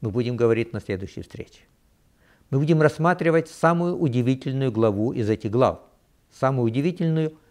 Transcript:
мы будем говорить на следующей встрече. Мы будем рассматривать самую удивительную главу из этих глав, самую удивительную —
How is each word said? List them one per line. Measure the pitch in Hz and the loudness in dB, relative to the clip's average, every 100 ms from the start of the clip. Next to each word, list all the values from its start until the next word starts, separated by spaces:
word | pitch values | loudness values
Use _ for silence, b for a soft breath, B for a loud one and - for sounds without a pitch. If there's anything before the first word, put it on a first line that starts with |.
мы | 113 | -4
будем | 110 120 120 | -2 -2 2
говорить | 117 113 113 | 4 4 0
на | 107 | -6
следующей | - 95 98 - | -6 -6 -8 -14
встрече. | 95 - - - _ _ _ _ _ b b b _ | -16 -16 -16 -20 _ _ _ _ _ b b b _
Мы | 135 | -2
будем | 151 156 | 2 4
рассматривать | 151 - 165 175 165 165 160 | 4 2 0 2 2 0 -2
самую | - 165 170 175 180 | -2 0 2 -2 -2
удивительную | 160 120 120 131 139 135 131 | 0 0 0 -2 -4 -2 -2
главу | 110 113 101 113 | 2 2 2 -2
из | 123 107 | -2 -2
этих | 107 110 | -2 -2
глав, | 117 113 82 - _ _ _ _ | 2 2 0 -12 _ _ _ _
самую | - 135 135 117 | -4 -2 0 0
удивительную — | 123 160 170 165 160 156 156 _ | 0 -2 -2 -2 0 -2 -6 _